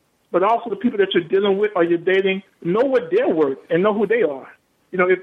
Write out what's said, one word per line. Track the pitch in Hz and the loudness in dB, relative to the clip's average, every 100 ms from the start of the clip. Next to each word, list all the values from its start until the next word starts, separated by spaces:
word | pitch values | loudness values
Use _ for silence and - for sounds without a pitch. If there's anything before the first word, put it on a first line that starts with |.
| _ _ _ | _ _ _
but | 170 | 0
also | 196 233 233 | 2 0 -2
the | 196 | -4
people | 240 208 | -2 0
that | 190 | 0
you're | 180 | 0
dealing | 160 196 202 190 | 0 0 0 0
with | 208 | 0
or | 185 | 0
you're | 170 170 | 0 0
dating, | 170 190 190 190 - _ | 0 0 0 -2 -8 _
know | 170 202 | -2 0
what | 269 254 165 | 2 0 0
they're | 190 - | 0 0
worth | 165 143 135 - | 2 0 -2 -2
and | 170 | 0
know | 202 | 2
who | 208 196 | 0 0
they | 233 | 0
are. | 165 139 120 - _ _ _ | -2 -4 -14 -20 _ _ _
You | 180 | -2
know, | 185 | 0
if, | 185 | 0